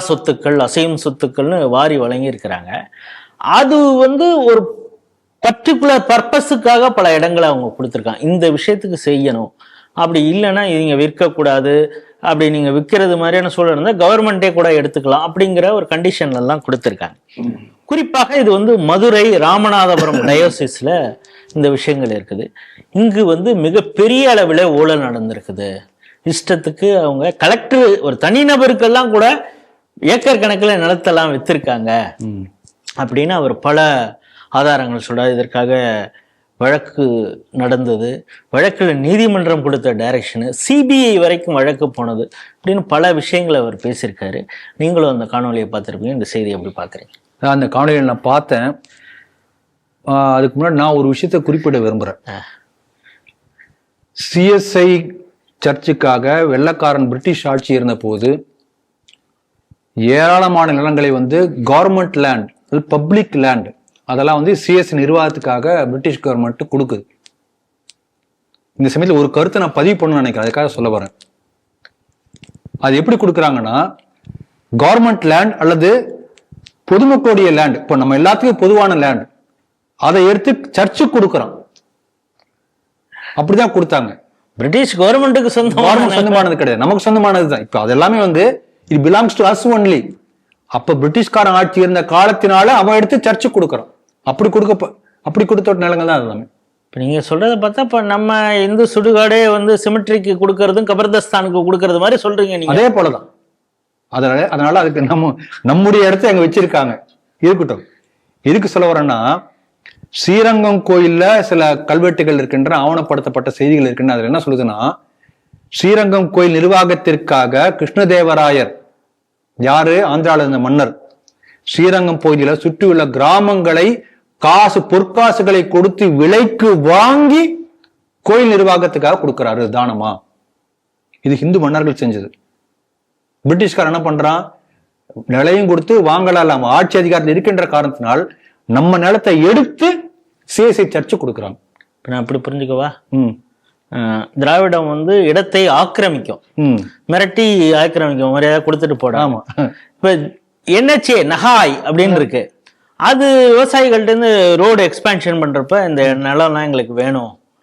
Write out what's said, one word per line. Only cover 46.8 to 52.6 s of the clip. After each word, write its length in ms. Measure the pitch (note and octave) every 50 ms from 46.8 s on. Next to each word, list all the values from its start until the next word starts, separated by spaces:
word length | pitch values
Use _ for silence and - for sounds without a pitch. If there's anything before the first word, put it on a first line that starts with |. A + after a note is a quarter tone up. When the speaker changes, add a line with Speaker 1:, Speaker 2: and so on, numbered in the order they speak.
| F2+
Speaker 1:
பார்க்குறீங்க? 220 | F2+ - - - _ _ _ _ _ _ -
Speaker 2:
நான் 220 | C#3+ C#3 C#3 C#3
அந்த 180 | C3 A2+ - B2+
காணொளியை 220 | C#3+ D#3 D3+ C#3+
நான் 200 | C3+ C3 A#2+ A2
பார்த்தேன். 580 | - B2+ C3+ D3+ D3 - C3 A#2 B2 C#3 D3 - _ _ _ _ _ - - - _ _ _ _ _ _ _ _ _ _ _ _ _ _ _ _ -
ஆ, 260 | C#3 C3+ C#3 C#3 C3+ C3
அதுக்கு 260 | C3 C3+ B2+ - C#3
முன்னாடி 120 | D#3+ E3+
நான் 240 | D#3+ D3 D3 D#3 D3+
ஒரு 120 | C#3+ C#3
விஷயத்தை 340 | C3+ C3 - F#3+ F3 - E3
குறிப்பிட 360 | C#3+ D#3+ D3+ D#3+ D#3 D3+ C3+
விரும்புறேன். 520 | B2 A2+ A2 A2 G#2+ G2+ G2 F#2+ - - A#2+
Speaker 1:
ஆ. 40 | G2 G2 - - - _